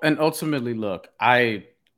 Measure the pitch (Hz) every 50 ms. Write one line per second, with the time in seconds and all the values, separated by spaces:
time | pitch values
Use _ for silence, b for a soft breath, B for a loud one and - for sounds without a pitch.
0 | - 156 151 147 156 160 151 - 165 156 151 139 120 120 120 110 107 101 92 85
1 | - - _ - 107 117 123 123 123 117 110 101 92 _ _ _ _ _ _